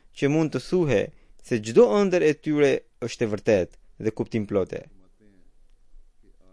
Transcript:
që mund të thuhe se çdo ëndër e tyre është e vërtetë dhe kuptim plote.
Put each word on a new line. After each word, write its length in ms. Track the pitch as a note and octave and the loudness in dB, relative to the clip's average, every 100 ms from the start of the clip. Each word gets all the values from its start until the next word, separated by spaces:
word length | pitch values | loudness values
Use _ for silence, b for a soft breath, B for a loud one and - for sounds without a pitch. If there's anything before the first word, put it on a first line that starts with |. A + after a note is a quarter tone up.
| - - | -20 -6
që 140 | C#3 | -2
mund 240 | D#3 D#3 C3 | 0 0 -4
të 60 | |
thuhe 380 | - F#3 D#3 G#2 G#2 - _ - - | -4 -2 0 0 -2 -10 _ -20 -6
se 140 | A#2+ | -4
çdo 260 | G#2+ C3 A#3 G#3 | 0 4 4 4
ëndër 240 | G3+ F3 | 2 2
e 100 | D#3 | 2
tyre 380 | C#3+ - D3 C#3+ C3 - _ A#2+ | 0 -4 2 2 2 -4 _ -12
është 200 | - A2+ | -4 -4
e 60 | |
vërtetë 720 | G#2 - G2+ F2 - - - | -2 2 2 0 -8 -20 -8
dhe 120 | G#2+ - | -8 -6
kuptim 300 | G#2+ A#2 G2+ | -6 -6 -4
plote. 380 | G2+ F2+ E2+ - - F#2 _ G#2 F#2+ - _ - - - - - _ - - - | -4 -4 -8 -14 -20 -20 _ -20 -20 -20 _ -20 -20 -20 -20 -20 _ -20 -20 -20